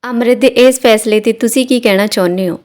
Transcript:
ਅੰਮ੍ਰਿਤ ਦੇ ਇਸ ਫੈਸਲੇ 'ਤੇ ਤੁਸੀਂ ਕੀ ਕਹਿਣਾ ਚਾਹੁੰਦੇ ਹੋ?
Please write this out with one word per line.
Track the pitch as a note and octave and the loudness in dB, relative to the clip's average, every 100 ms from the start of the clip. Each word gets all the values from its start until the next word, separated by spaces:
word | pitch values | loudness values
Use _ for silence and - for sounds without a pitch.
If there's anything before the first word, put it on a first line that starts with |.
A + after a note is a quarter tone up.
| A#3+ | -8
ਅੰਮ੍ਰਿਤ | A#3+ A#3+ B3 | -4 0 2
ਦੇ | C4 | 2
ਇਸ | A#3+ B3+ C4 | 4 2 2
ਫੈਸਲੇ | A#3+ G#3+ A3 G#3+ | 0 0 0 -2
'ਤੇ | G#3+ | 0
ਤੁਸੀਂ | A3 A#3 C4 B3+ | -2 -2 -2 0
ਕੀ | B3+ | 0
ਕਹਿਣਾ | A3+ F#3+ G#3 | 0 0 -2
ਚਾਹੁੰਦੇ | G#3+ F3+ F3+ F#3 | -2 -2 -2 -4
ਹੋ? | E3+ | -6